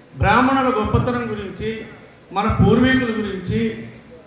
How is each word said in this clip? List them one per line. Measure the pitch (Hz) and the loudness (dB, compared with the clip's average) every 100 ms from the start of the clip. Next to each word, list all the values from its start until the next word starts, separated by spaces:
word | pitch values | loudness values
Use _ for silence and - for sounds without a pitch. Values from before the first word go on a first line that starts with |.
| - 131 | -14 -2
బ్రాహ్మణుల | 190 226 254 269 254 | 2 4 4 2 0
గొప్పతనం | 214 202 - 247 240 226 | 0 0 0 0 -2 -4
గురించి, | 208 190 - 214 220 - - - - - | -8 -10 -8 -8 -8 -12 -20 -20 -20 -10
మన | 196 214 - | -4 0 2
పూర్వీకుల | 180 233 254 254 240 | 4 6 4 2 0
గురించి | 214 202 185 185 226 226 - - - - - | -4 -4 -6 -4 -2 -2 -4 -14 -18 -20 -20